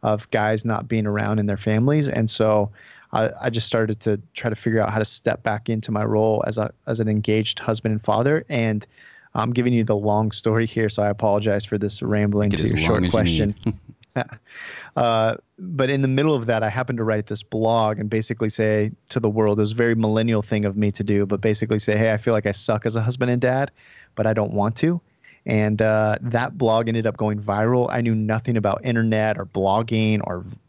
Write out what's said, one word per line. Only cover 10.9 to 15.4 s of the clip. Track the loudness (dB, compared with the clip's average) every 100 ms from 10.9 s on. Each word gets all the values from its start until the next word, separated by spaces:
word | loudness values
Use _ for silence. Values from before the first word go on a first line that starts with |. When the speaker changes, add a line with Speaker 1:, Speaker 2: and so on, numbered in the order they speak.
| 0
Speaker 1:
I | -2
apologize | 0 0 2 2 0
for | -2 -2
this | -4 -4
rambling | -2 0 2 2 2
Speaker 2:
Make |
it | 2
Speaker 1:
to |
Speaker 2:
as | 0
Speaker 1:
your | 0
short | 2 2
Speaker 2:
long | 2
as |
you | 2
need. | 2 2 0 -2
Speaker 1:
question. | -6 -6 -12 -20 _
<laughs> | -8 -8 -10 _ -20 -16 -16 -10 0
Uh, | 2 4 2 -2